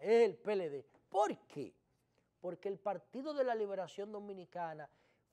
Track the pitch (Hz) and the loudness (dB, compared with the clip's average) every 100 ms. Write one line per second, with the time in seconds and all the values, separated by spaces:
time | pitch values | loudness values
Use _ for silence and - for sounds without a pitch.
0 | 160 233 226 160 196 208 165 139 - _ | 4 6 6 4 -2 0 -2 -6 -12 _
1 | _ 381 415 226 - 147 107 - _ _ | _ 2 2 2 -8 -10 -10 -12 _ _
2 | _ _ _ _ 180 170 202 196 208 180 | _ _ _ _ -8 -6 -6 -4 -4 -4
3 | - 233 294 294 254 226 208 190 170 - | -6 -8 -4 0 2 2 0 -2 -6 -8
4 | 208 208 208 190 170 175 170 156 147 _ | -8 -8 -10 -12 -10 -6 -6 -8 -14 _
5 | _ _ _ | _ _ _